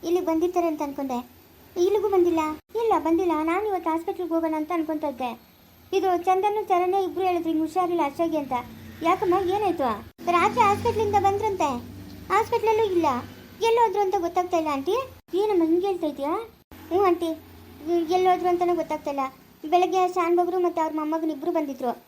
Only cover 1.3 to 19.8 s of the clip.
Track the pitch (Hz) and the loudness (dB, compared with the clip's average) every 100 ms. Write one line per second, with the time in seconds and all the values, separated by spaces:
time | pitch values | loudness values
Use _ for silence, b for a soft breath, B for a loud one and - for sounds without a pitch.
1.3 | - - - - - 349 403 403 381 349 | -18 -20 -20 -14 0 2 2 2 4 4
2.3 | 320 311 311 _ 440 466 359 311 330 370 | 2 -2 -6 _ -2 2 2 2 2 2
3.3 | 302 311 349 427 370 349 320 330 381 349 | 0 0 0 0 -2 -2 -2 -4 -6 -2
4.3 | 330 330 311 311 349 311 311 302 247 254 | -2 0 -2 -2 -4 -2 -4 -4 -6 -8
5.3 | 233 - _ - - - 381 381 349 349 | -8 -18 _ -20 -20 -4 -2 0 0 2
6.3 | 370 415 427 427 359 359 392 370 302 370 | 2 2 0 0 2 2 2 0 -2 0
7.3 | 349 330 320 311 370 359 349 285 285 339 | 0 0 0 0 0 0 0 -2 0 -2
8.3 | 311 277 247 247 - - - 330 370 392 | 0 -2 -6 -6 -16 -18 -4 0 2 2
9.3 | 359 359 392 415 - 262 208 - - - | 2 2 0 0 0 -2 -2 -8 -10 0
10.3 | 349 381 480 427 403 480 415 427 403 392 | 2 2 4 2 4 0 0 2 2 2
11.3 | 403 427 370 302 240 - - - - - | 0 -2 -2 -2 -2 -8 -18 -18 -18 -2
12.3 | 392 440 466 440 440 440 359 311 247 - | 0 2 0 2 2 2 2 2 0 -6
13.3 | - - - 453 466 466 392 392 392 339 | -16 -20 -2 2 4 4 2 0 0 0
14.3 | 359 359 349 311 277 277 440 523 - - | -2 0 0 0 -2 0 -2 -2 -12 -6
15.3 | 349 427 392 320 339 392 359 311 269 277 | -2 2 2 4 2 2 -2 -2 -2 -4
16.3 | 370 453 - _ - - 339 403 339 339 | -4 -6 -16 _ -20 -2 2 4 2 0
17.3 | 311 - - - - 302 339 320 370 370 | -6 -10 -20 -20 -14 -2 -2 2 2 4
18.3 | 359 349 349 349 349 320 311 302 277 262 | 4 2 2 2 0 -2 -4 -4 -4 -6
19.3 | - - - 311 349 | -8 -20 -14 0 2